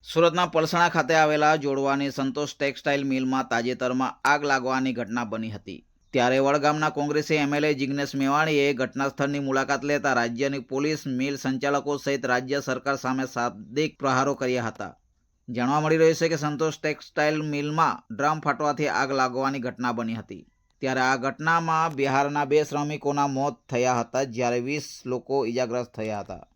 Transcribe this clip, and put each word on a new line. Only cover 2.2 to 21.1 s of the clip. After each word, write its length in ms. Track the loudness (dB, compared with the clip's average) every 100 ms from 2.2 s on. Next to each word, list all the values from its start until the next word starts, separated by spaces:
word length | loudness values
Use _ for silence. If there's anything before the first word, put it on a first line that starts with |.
| -4 -2 -6 -2
ટેક્સટાઇલ 460 | -4 -2 -2 0
મિલમાં 440 | 0 0 0 0 0
તાજેતરમાં 800 | -2 0 -2 -2 0 -2 0 2
આગ 160 | 2
લાગવાની 480 | 2 0 0 0 -2
ઘટના 320 | -4 -4 -6
બની 260 | -4 -6 -6
હતી. 360 | -10 -12 -16 _ _ _
ત્યારે 260 | 2 4 4
વડગામના 500 | 4 4 2 2 0
કોંગ્રેસી 440 | 0 0 0 0
એમ 200 | 0 2
એલ 100 | 2
એ 100 | 2
જિગ્નેશ 400 | 0 -2 -2 -4
મેવાણીએ 600 | 0 0 2 2 4 2
ઘટના 340 | 2 -4 -2 -4
સ્થળની 300 | -2 -2 -2
મુલાકાત 460 | 0 0 0 -2
લેતા 280 | 0 0 2
રાજ્યની 460 | 2 0 -2 -2 -2
પોલીસ, 480 | -4 -2 -2 -2 -4
મિલ 300 | -4 -2 -2
સંચાલકો 600 | -4 -2 0 0 -2 -4
સહિત 300 | -2 -2 0
રાજ્ય 340 | 0 0 -4
સરકાર 340 | -2 -4 -2
સામે 300 | -2 -2 -2
શાબ્દિક 760 | -4 -2 -4 -4 -6 -2 -2 -2
પ્રહારો 360 | 0 2 2
કર્યા 280 | 0 0 0
હતા. 340 | -2 -6 -12 -14 _ _ _ _ -10
જાણવા 320 | -2 0 2
મળી 160 | 4 6
રહ્યું 180 | 6
છે 140 | 6 0
કે 80 | 0
સંતોષ 440 | -2 -2 -2 -2
ટેક્સટાઇલ 600 | -6 -6 -6 0 0 0
મિલમાં 720 | -2 -4 -2 0 0 0 _ -2
ડ્રમ 240 | 0 0
ફાટવાથી 480 | -2 0 -2 0 0
આગ 240 | 0 0
લાગવાની 460 | 0 0 0 -2 -2
ઘટના 340 | -6 -4 -4
બની 220 | -2 -4
હતી. 320 | -6 -10 -16 -18 _ _ _
ત્યારે 200 | -2 0
આ 160 | 2